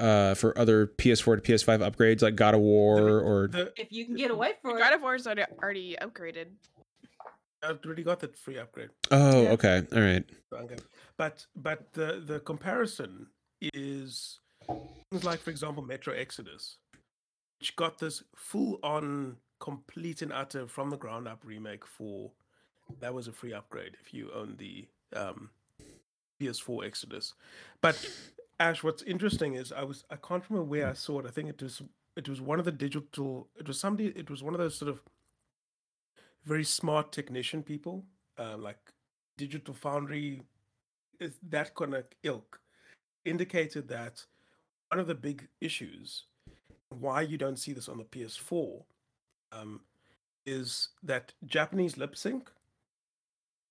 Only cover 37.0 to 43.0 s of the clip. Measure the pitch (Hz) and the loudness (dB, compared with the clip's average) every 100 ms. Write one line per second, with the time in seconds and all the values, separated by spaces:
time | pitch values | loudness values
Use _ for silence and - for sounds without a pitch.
37 | 151 - 143 127 120 156 147 147 170 190 | -2 -8 -10 -8 -6 -8 -8 -10 -10 -12
38 | 190 _ _ - 113 107 104 104 _ _ | -14 _ _ -14 -12 -12 -14 -16 _ _
39 | _ _ _ - 143 151 147 131 147 143 | _ _ _ -14 -12 -12 -14 -10 -6 -4
40 | 143 147 147 131 - _ _ _ _ _ | -6 -8 -8 -12 -18 _ _ _ _ _
41 | _ - 170 - 170 151 151 - 143 135 | _ -14 -14 -14 -6 -6 -6 -6 -6 -6
42 | 123 _ 151 117 - - _ _ _ _ | -10 _ -8 -8 -10 -20 _ _ _ _